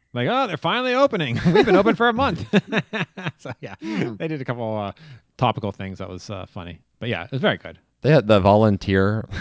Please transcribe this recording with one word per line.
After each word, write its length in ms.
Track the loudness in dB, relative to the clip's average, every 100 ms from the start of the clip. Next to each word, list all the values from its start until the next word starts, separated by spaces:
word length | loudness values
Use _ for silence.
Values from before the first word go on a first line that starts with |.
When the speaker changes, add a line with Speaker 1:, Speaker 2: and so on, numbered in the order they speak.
| _
Speaker 1:
Like, 140 | -4 -2
"Oh, 160 | -2 -2
they're 100 | -4
finally 360 | -2 -2 0
opening. 460 | 2 2 0 -2 0
<laughs> 100 | 2
We've 120 | 4 6
been 120 | 4
open 180 | 4 2
for 140 | 2
a 40 |
month." 320 | 2 0 -2 0
<laughs> 840 | 0 0 -2 -4 -6 -8 -8 -12 -10
So, 140 | -14 -12
yeah, 120 | -14 -12
Speaker 2:
Hmm. 340 | -8 -4 -4 -6
Speaker 1:
they 100 | -8
did 120 | -6
a 40 | -8
couple, 320 | -6 -4 -4
uh, 140 | -6 -10 -20 -20 _ 0
topical 340 | 0 0 -4
things 260 | -6 -10 -10
that 100 | -12
was, 200 | -12 -12
uh, 160 | -12 -12
funny. 340 | -14 -14 -16 _ -10
But, 100 | -6
yeah, 140 | -6
it 80 | -6
was 100 | -4
very 160 | -2 -2
good. 220 | -6 -20 _ _
Speaker 3:
They 100 | 2
had 160 | 4 6
the 120 | 4
volunteer. 880 | 6 6 4 2 2 2 2 -2 -6 -10